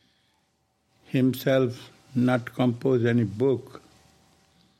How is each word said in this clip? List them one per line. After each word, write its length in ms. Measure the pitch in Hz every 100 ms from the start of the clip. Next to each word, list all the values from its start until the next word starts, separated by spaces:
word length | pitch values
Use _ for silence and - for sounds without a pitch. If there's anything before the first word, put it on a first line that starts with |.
| _ _ _ _ _ _ _ _ _ _ -
himself 840 | 135 127 123 143 135 123 - - - _
not 400 | 127 127 123 117
compose 520 | - 123 117 135 123 120
any 180 | 120
book 580 | 104 104 135 120 - - _ _ _ _ _ _ _ _ _